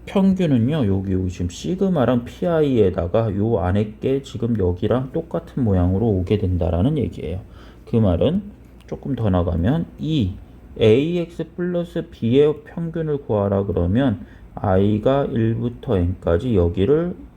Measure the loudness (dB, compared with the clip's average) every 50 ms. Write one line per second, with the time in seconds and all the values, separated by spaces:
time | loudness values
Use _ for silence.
0 | -16 -2 0 2 4 4 4 2 2 2 4 2 2 2 2 0 2 2 0 0
1 | 0 0 -2 0 -2 -2 -4 -4 -6 -6 -6 -6 -6 -6 -2 0 0 0 2 2
2 | 2 2 2 0 -2 -4 -8 -4 -2 0 2 2 2 2 4 4 4 4 2 0
3 | -4 0 0 0 0 2 0 0 0 0 0 0 0 2 2 0 0 -2 -6 -6
4 | -2 -2 -2 -2 -4 -6 -8 -6 -4 -2 0 0 2 0 0 0 0 0 0 0
5 | -2 -4 -6 -6 -6 -4 -8 -8 -8 -6 -4 -2 0 2 2 2 2 2 2 2
6 | 2 2 2 0 0 0 0 0 0 0 0 0 0 0 0 2 2 0 0 0
7 | -2 -4 -6 -8 -8 -8 -8 -8 -10 -14 -20 -20 -20 -20 -20 -20 -12 -2 0 2
8 | 2 2 2 2 2 0 0 -2 -4 -6 -18 -20 -20 -20 -20 -20 -14 -14 -14 -10
9 | -6 -6 -6 -2 0 0 2 2 0 0 -2 0 0 0 0 0 -2 -6 -10 -10
10 | -6 -2 0 0 0 -2 -4 -8 -16 -20 -20 -20 -20 -20 -4 2 4 6 6 6
11 | 4 0 -2 -4 -4 -6 -8 -10 -10 -10 -6 -6 -6 -4 -2 -4 -6 -4 -6 -8
12 | -8 -8 -10 -4 -2 2 4 6 4 4 2 -2 -8 -12 -10 -8 -8 -6 -6 -6
13 | -4 -2 -4 -4 -2 -2 0 0 2 2 2 0 0 0 0 0 0 0 2 2
14 | 2 0 0 -2 -8 -18 -20 -20 -20 -16 -12 -4 0 2 2 4 4 2 2 2
15 | 0 0 0 0 0 -2 0 0 0 0 0 -2 -4 -6 -6 -8 -4 -2 0 0
16 | 0 0 -2 -4 -2 0 0 0 0 0 2 2 2 2 2 0 2 2 2 2
17 | 0 -2 -6 -10 -14 -20 -20